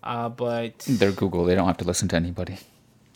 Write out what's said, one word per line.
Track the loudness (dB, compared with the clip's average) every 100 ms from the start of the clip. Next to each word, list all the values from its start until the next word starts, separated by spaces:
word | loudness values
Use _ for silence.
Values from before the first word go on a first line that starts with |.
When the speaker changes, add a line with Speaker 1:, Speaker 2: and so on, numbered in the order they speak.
Speaker 1:
Uh, | -8 -6 -6
but | -4 -4 -4 -6 -8
Speaker 2:
They're | -2 2 2
Google. | 2 0 2 4
They | 4
don't | 4
have | 0
to | 0
listen | 0 0
to | 0
anybody. | 0 -4 -8 -8 -16 _ _ _ _